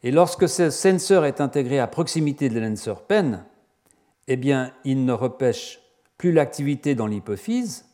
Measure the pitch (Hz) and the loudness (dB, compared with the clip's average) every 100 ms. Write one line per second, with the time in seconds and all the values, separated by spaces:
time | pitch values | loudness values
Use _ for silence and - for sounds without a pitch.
0 | 123 147 175 - 180 - 170 143 190 190 | 2 4 2 2 0 2 0 2 2 2
1 | - 190 151 135 139 143 123 139 120 - | 4 4 4 0 -2 0 0 0 -2 -2
2 | 160 165 147 139 139 113 110 107 - 98 | -4 0 -2 0 -2 -2 -4 -6 -6 -8
3 | - 214 165 98 - _ _ _ _ _ | 0 0 2 -2 -10 _ _ _ _ _
4 | _ _ - 127 131 135 127 - 139 135 | _ _ -4 -2 0 0 -2 -8 -2 0
5 | 131 117 127 - 131 110 - - _ _ | 0 0 -2 0 -2 -2 -8 -18 _ _
6 | _ _ 180 160 143 - 143 143 147 127 | _ _ 2 2 2 -2 -4 -2 -2 -2
7 | 107 104 95 101 - 240 233 127 _ | -2 -4 -6 -8 -4 -4 -4 -12 _